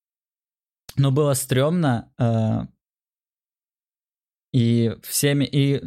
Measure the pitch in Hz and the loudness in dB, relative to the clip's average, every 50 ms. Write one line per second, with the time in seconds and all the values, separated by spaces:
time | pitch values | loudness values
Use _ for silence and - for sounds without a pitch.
0 | _ _ _ _ _ _ _ _ _ _ _ _ _ _ _ _ _ - - - | _ _ _ _ _ _ _ _ _ _ _ _ _ _ _ _ _ -10 -2 0
1 | 139 139 131 143 151 143 139 131 - - 135 127 131 151 170 180 165 139 120 113 | 0 2 2 2 2 0 0 -2 -2 -2 0 0 0 0 0 0 0 0 0 -2
2 | - _ _ - 127 117 117 113 110 110 110 117 - 127 _ _ _ _ _ _ | -4 _ _ -2 -2 0 0 0 0 0 -2 -4 -6 -8 _ _ _ _ _ _
3 | _ _ _ _ _ _ _ _ _ _ _ _ _ _ _ _ _ _ _ _ | _ _ _ _ _ _ _ _ _ _ _ _ _ _ _ _ _ _ _ _
4 | _ _ _ _ _ _ _ _ _ _ - 127 117 117 117 117 117 113 101 - | _ _ _ _ _ _ _ _ _ _ 0 2 2 2 2 2 2 0 -2 -6
5 | - - - - - 143 143 143 135 - - 139 139 139 139 - - | -12 -8 -6 -2 0 0 0 0 0 0 0 0 0 0 0 -2 -4